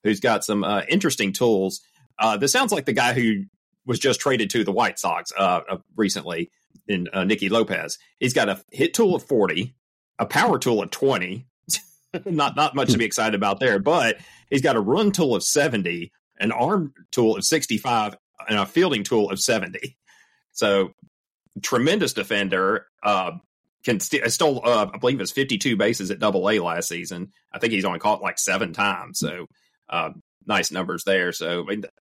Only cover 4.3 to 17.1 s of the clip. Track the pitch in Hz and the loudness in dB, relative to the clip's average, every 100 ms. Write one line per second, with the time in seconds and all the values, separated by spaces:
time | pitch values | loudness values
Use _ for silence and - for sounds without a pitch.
4.3 | 123 98 120 98 113 104 - 87 85 - | 0 0 0 0 2 0 0 -4 -4 -4
5.3 | 95 95 87 - 92 _ - 101 98 85 | 0 2 2 -2 -10 _ -2 0 -2 -6
6.3 | 85 85 _ _ - - 95 90 95 95 | -6 -8 _ _ -14 -6 -4 -2 -2 0
7.3 | 107 98 113 110 87 76 - _ - 127 | 0 2 2 2 -2 -6 -12 _ -4 -2
8.3 | 131 104 95 - - 165 - 202 175 - | 2 0 -2 -6 -2 0 2 2 2 0
9.3 | 123 95 101 123 - _ _ _ - 120 | 2 2 0 -4 -10 _ _ _ -6 -2
10.3 | 147 202 139 127 110 98 - 135 123 90 | 2 2 2 2 0 0 0 0 0 -2
11.3 | 110 - _ - - - _ _ 180 196 | -10 -14 _ -6 -6 -8 _ _ -10 -4
12.3 | 160 139 127 151 139 123 113 110 - 110 | 0 0 2 0 2 2 2 2 0 0
13.3 | 104 101 98 131 98 120 165 117 110 - | 2 0 2 2 2 4 2 2 -2 -8
14.3 | - - 135 143 117 101 170 208 190 143 | -18 -2 0 2 2 2 2 2 2 2
15.3 | 101 - 147 139 113 87 85 85 _ _ | 2 2 2 2 0 -2 -4 -8 _ _
16.3 | - 104 120 139 202 147 - - | -6 -4 0 0 0 -2 -8 -6